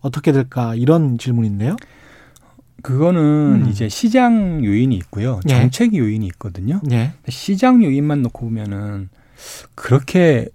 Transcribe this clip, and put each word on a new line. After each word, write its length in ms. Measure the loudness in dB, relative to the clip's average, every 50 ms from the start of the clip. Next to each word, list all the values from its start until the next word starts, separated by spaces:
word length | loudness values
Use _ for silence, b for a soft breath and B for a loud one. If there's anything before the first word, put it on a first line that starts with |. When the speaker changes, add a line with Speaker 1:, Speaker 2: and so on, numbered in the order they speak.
Speaker 1:
어떻게 300 | -6 -6 -6 0 0 2
될까, 440 | 2 2 0 0 -4 -4 -4 -2 -2
이런 420 | 0 2 2 4 4 2 0 -2
질문인데요. 580 | -2 -2 -2 0 0 0 0 -2 -2 -2 -4 -4 b b b b b b b b b b b b b b b b b _ _ _ -16
Speaker 2:
그거는 840 | -8 -4 -2 0 2 2 2 2 2 2 2 2 4 4 4 4 2
Speaker 1:
음. 40 | 0
Speaker 2:
이제 200 | -2 -2 -4 -6
시장 720 | -4 -2 -2 2 4 4 4 4 2 2 0 -2 -2 -2 0
요인이 320 | 0 2 2 2 2 0
있고요. 440 | -2 -4 -8 -6 -4 -4 -4 -4 -2 0 2
Speaker 1:
예. 40 | 2
Speaker 2:
정책 420 | 4 4 2 2 0 0 0 2
요인이 300 | 0 0 0 0 -2 -4
있거든요. 520 | -6 -8 _ -12 -12 -10 -6 -4 -4 -4 -2 -2 -2
Speaker 1:
예. 200 | 0 0 0 -2 -6 _ _
Speaker 2:
시장 560 | -14 -12 -10 -4 -4 -2 2 2 4 4 4 4
요인만 380 | 4 2 0 0 0 0 -2
놓고 240 | -2 -4 -6 -8 -8
보면은 640 | -6 -6 -6 -6 -8 -8 -8 -8 -8 -8 -10 -12 -12 B B B B B B B B B B B B _
그렇게 720 | -14 0 2 2 2 2 0 2 4 4 4 4 2 0 -6